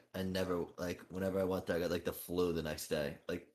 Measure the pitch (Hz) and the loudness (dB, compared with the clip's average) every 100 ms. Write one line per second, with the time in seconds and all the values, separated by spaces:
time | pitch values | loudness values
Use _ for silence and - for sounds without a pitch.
0 | - 95 95 92 92 90 82 - 87 90 | -10 -4 -2 0 0 0 -2 -4 -4 -4
1 | - 90 95 95 92 92 92 85 85 87 | -6 -2 2 2 2 2 2 0 2 2
2 | - 82 - 87 90 82 78 78 - 80 | 0 -4 -2 2 4 2 0 -4 -2 0
3 | 71 80 - 90 - | 0 -4 -6 -6 -6